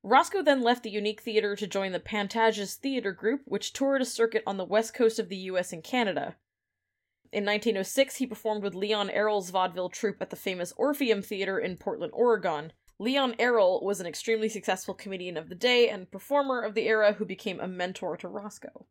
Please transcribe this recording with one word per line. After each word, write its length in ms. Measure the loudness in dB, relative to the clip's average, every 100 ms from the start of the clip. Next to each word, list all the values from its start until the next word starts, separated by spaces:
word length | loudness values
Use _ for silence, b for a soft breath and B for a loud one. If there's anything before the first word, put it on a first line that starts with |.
| 6
Roscoe 360 | 4 4 2
then 180 | 4 4
left 220 | 4 2
the 80 | 0
Unique 320 | -2 -2 -4
Theater 340 | 0 0 0 -4
to 100 | -4
join 260 | -2 -2
the 80 | -4
Pantages 760 | -4 -4 -2 4 4 2 -6
Theater 380 | -6 -4 -2 -4
Group, 280 | -2 -2 -2 -4
which 260 | -6 -4
toured 300 | -2 2 2
a 20 |
circuit 380 | 0 2 2 2 -2
on 120 | -6
the 60 |
west 280 | 0 0 0
coast 260 | 2 2 2
of 120 | -6
the 60 | -6
U 200 | -4 -2
S 160 | -2
and 100 | -8
Canada. 540 | -4 0 0 -2 -6 -10 _ _ _ _ _ _ _ _ _
In 100 | -4
nineteen 340 | -2 0 0 0
oh 40 |
six, 340 | -2 0 0 0
he 100 | -6
performed 360 | -4 -4 -2
with 120 | -4
Leon 340 | -4 -2 0 0
Errol's 400 | 2 2 2 0
vaudeville 400 | 0 0 -2 -6
troupe 320 | -2 -4 -4
at 80 | -10
the 80 | -8
famous 380 | -6 -4 -6 -2
Orpheum 460 | 0 2 2 2
Theater 360 | 0 -4 -2 -2
in 200 | -4 -4
Portland, 340 | -6 -6 -6
Oregon. 600 | 2 4 4 2 -2 -6 _ _ _
Leon 360 | 0 2 2 2
Errol 440 | 4 6 6 4
was 160 | 0 -4
an 80 | -4
extremely 420 | -6 -2 0 0
successful 420 | -2 -4 -4 -4
comedian 460 | -10 -10 -8 -8 -8
of 100 | -10
the 60 |
day 340 | -2 4 6 6
and 220 | 4 -10
performer 480 | -16 0 0 2 -2
of 140 | -2
the 120 | -2 2
era 280 | 4 4
who 100 | 4
became 340 | -6 -6 -6 -6
a 80 | -8
mentor 480 | -4 -6 -4 -8 -8
to 100 | -8
Roscoe. 580 | -10 -12 -14 -18 -18 -20